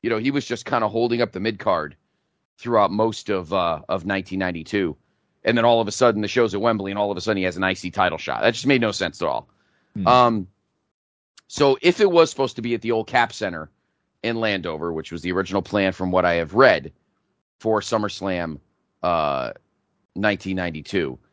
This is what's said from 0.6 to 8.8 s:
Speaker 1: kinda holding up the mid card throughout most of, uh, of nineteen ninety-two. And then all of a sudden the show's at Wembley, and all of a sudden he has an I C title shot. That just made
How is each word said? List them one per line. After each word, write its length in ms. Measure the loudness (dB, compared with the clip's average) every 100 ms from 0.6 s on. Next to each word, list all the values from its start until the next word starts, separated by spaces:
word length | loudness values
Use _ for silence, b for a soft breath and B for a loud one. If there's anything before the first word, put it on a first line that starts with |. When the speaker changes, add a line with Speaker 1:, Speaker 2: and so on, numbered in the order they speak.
| -2
Speaker 1:
kinda 200 | -2 0
holding 340 | 0 0 0
up 100 | -2
the 80 | -2
mid 180 | -4 -2
card 380 | -2 -2 -4 -14 _ _ _ _ _ _
throughout 320 | 0 2 2
most 400 | 2 -2 -2 -4
of, 220 | -4 -2
uh, 280 | 0 0 -2 -4
of 160 | -6
nineteen 340 | -2 -6 -4 -4
ninety-two. 580 | -4 -4 -4 -2 -2 -4 _ _ _ _
And 120 | 0 2
then 80 |
all 160 | 4 4
of 80 | 2
a 40 |
sudden 280 | 2 2 4
the 80 | 0
show's 260 | 2 2
at 60 | 2
Wembley, 300 | 0 0 -4
and 80 | -2
all 120 | -2
of 60 | -2
a 40 |
sudden 160 | -2 0
he 60 |
has 120 | -2 0
an 80 |
I 80 | -2
C 180 | -2 -6
title 280 | 0 0 0
shot. 240 | -6 0
That 100 | 0
just 140 | 0 2
made 160 | 2